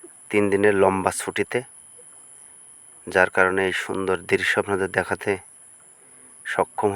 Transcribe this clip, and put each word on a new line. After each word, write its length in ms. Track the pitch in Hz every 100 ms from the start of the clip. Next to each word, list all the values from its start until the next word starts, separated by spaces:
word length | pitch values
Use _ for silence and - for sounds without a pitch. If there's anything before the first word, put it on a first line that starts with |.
| - _ -
তিন 120 | 104 104
দিনের 220 | 98 104 98
লম্বা 300 | 95 95 92 -
ছুটিতে, 380 | - 92 101 120 127 - _ _ - - _ - _ - _ _ _ - -
যার 240 | 92 92 -
কারণে 240 | 92 95 95
এই 60 | 90
সুন্দর 320 | - 98 92 90 87
দৃশ্য 240 | 98 95 -
আপনাদের 260 | 101 101 95 -
দেখাতে 320 | 90 95 - 95 - - - _ _ _ _ _ - _ -
সক্ষম 440 | - 90 - 104